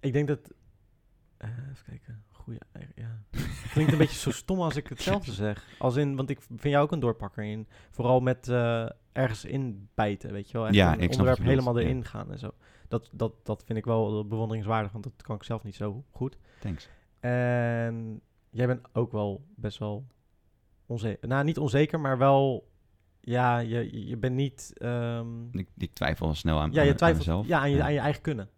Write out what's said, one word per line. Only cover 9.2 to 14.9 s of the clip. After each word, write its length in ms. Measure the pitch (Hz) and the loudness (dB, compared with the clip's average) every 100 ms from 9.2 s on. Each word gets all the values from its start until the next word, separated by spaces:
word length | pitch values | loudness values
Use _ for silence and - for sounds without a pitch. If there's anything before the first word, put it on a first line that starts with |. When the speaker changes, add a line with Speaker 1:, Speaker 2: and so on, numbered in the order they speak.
| 131 110 | -2 -2
Speaker 1:
in 440 | - 135 131 101 101 | -6 -4 -4 -8 -12
bijten, 380 | - 107 101 - | -2 -2 -2 -6
weet 180 | 101 101 | -10 -8
je 80 | 120 | -4
wel. 80 | 110 | 2
Echt 80 | |
Speaker 2:
Ja, 180 | 101 90 | 6 6
Speaker 1:
een 80 | 78 | 6
Speaker 2:
ik 120 | 87 | 2
snap 140 | 127 127 | 4 4
wat 100 | 127 | 6
je 60 | |
Speaker 1:
onderwerp 220 | 117 135 | 4 4
Speaker 2:
bedoelt. 0 | |
Speaker 1:
helemaal 140 | 127 120 | 4 2
Speaker 2:
Ja. 60 | - | 0
Speaker 1:
erin 160 | 131 | -2
gaan 280 | 117 110 - | -4 -10 -10
en 60 | - | -10
zo. 120 | 107 - _ - - | -12 -14 _ -20 -6
Dat, 200 | 117 - | -6 -6
dat, 200 | 135 113 - - | -6 -6 -6 -8
dat 160 | 110 - | -8 -4
vind 120 | 110 | -6
ik 60 | |
wel 420 | 120 113 107 107 107 | 0 0 2 -2 -4
bewonderingswaardig, 680 | 110 113 110 101 110 104 | -4 -2 -4 -2 -2 -2